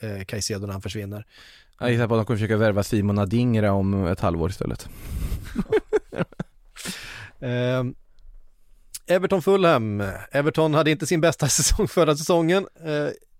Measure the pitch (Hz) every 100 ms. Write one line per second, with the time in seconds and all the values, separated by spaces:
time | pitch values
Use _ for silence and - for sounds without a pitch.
0 | 107 98 95 107 95 104 101 98 98 107
1 | 101 104 - - - - _ _ 123 120
2 | 117 113 107 110 107 107 110 98 98 110
3 | 101 101 101 117 123 110 104 98 98 98
4 | 87 95 98 85 82 - - - - -
5 | - - - - - - - 427 - 427
6 | - - - - - _ - - - -
7 | - - - - 127 123 123 127 127 -
8 | - - - - - _ - - - -
9 | - 185 180 190 170 196 175 139 110 101
10 | 98 92 - 139 147 160 160 151 156 151
11 | 151 170 165 - 143 - 139 - 208 -
12 | 156 147 160 170 165 185 190 _ 160 147
13 | 147 - _